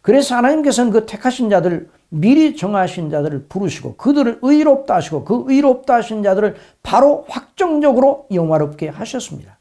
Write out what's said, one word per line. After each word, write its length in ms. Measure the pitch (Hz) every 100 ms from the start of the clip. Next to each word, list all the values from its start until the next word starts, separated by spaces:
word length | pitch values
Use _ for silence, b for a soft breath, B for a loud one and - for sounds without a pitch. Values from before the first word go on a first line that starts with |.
그래서 360 | - 254 277 247
하나님께서는 560 | 247 311 294 233 240
그 140 | 214 220
택하신 440 | 208 254 247 226
자들, 400 | 196 175 165 - B B
미리 480 | 156 180 285 311 -
정하신 540 | 185 202 180 - 156
자들을 360 | 156 147 143 -
부르시고 480 | 185 196 - 127 107
그들을 420 | 233 285 247 233
의롭다 520 | 247 302 311 269 - 185
하시고 280 | 151 156
그 200 | - 240 254
의롭다 460 | 269 285 254 -
하신 280 | 240 214 220
자들을 320 | 202 190 208 - B B
바로 420 | - 202 277 285 -
확정적으로 1000 | - - - 359 302 294 247 269 277 -
영화롭게 560 | 185 165 156 147 147 156
하셨습니다. 680 | 151 220 254 - 147 95 _